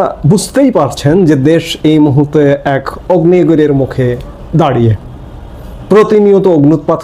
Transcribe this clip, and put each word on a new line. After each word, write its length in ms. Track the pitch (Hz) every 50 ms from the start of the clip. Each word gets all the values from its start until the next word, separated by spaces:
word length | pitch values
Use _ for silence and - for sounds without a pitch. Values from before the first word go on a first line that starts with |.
| 185 - - - - 143
বুঝতেই 400 | 196 190 - - - 262 285 262 220 180
পারছেন 360 | 147 127 - - - 143 156 196 190 147
যে 80 | 156 135 131 147
দেশ 140 | 165 165 - - - - - 156
এই 80 | 156 156 147
মুহূর্তে 360 | 147 123 143 147 143 - 156 147 143 143 139 - 143 139
এক 80 | 135 - - - - - - 185
অগ্নিগিরির 580 | 180 160 170 185 180 170 151 165 151 151 147 143 135
মুখে 280 | 131 123 - - 131 123 123 127 - - - - - - - -
দাঁড়িয়ে, 320 | 170 147 131 120 117 113 107 - - - - - - - - - - - - - - - - - - -
প্রতিনিয়ত 560 | 190 214 208 208 214 214 208 202 196 190 180 190 170
অগ্নুৎপাত 440 | 151 139 143 160 156 - - 165 156